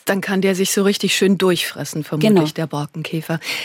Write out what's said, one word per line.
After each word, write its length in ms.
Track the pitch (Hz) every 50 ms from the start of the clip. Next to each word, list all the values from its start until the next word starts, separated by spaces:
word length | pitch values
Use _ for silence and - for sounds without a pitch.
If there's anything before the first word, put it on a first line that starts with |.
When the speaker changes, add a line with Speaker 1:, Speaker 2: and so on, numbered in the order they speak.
| -
Speaker 1:
Dann 160 | - 202 196
kann 200 | - 196 196 190
der 140 | 190 196 190
sich 160 | 180 190 -
so 100 | - 208
richtig 340 | 196 196 202 - - 180 -
schön 220 | - - 185 196
durchfressen, 680 | 165 190 185 175 - - - - - 147 - - 160 147
vermutlich 300 | - 165 151 156 214 208
Speaker 2:
Genau. 140 | 180 156
Speaker 1:
der 180 | 156 - 165 160
Borkenkäfer. 760 | 151 151 147 147 - - 160 156 - - 160 - - 165 160 - - - -